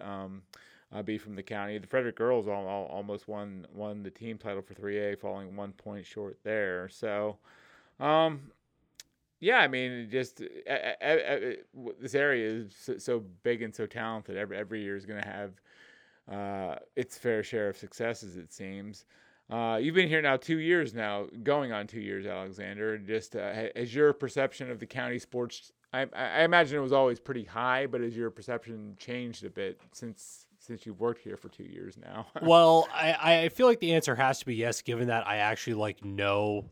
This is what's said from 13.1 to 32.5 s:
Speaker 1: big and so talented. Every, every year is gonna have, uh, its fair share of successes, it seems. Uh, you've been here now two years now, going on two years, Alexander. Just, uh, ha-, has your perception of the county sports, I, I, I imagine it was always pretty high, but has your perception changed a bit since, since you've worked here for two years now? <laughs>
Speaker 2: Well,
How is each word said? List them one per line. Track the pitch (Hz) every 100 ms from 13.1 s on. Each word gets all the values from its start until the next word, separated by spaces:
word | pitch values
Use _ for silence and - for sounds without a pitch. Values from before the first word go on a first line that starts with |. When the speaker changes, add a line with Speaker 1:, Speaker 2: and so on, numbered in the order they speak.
| 120 98 87
Speaker 1:
big | 120 120
and | 113
so | - 107
talented. | 117 113 113 - 92
Every, | 104 98
every | 104 110
year | 101 98
is | 98
gonna | 104 101
have, | 98 101 92 _ - - - _ _ -
uh, | 101 101 98 92 67 -
its | - 123 -
fair | 120 110
share | 104 117 104
of | 95
successes, | 101 - 117 113 101 87
it | 80
seems. | - 95 98 101 104 _ _ _ _ _
Uh, | 113 113 110
you've | 139
been | 175 175
here | 156
now | 147 131
two | - 160
years | 160 175 135
now, | 113 107 101 101 120
going | 113 143 135
on | 107 104
two | 113
years, | 101 98 98
Alexander. | 95 95 95 98 101 110 107
Just, | 98 110 - 113
uh, | 98
ha-, | 104 113 -
has | 120
your | 123 147
perception | 143 131 143 135 - 127
of | 117
the | 117
county | - 123 123
sports, | - 123 120 - - _ _
I, | 127 135
I, | - 123
I | 107
imagine | 165 175 151 147
it |
was | 135
always | 135 131 117
pretty | - 127
high, | 98 113 123 127 139
but | 123
has | 120 117
your | 117
perception | 113 107 120 117 113 104 101
changed | - 123 120 117
a | 101
bit | 95 95 - -
since, | - 120 107 - - _ _
since | - 113
you've | - 92
worked | 117 117
here | 107 98
for | -
two | -
years | 92 87 95 -
now? | - 101 110
<laughs> | 143
Speaker 2:
Well, | 165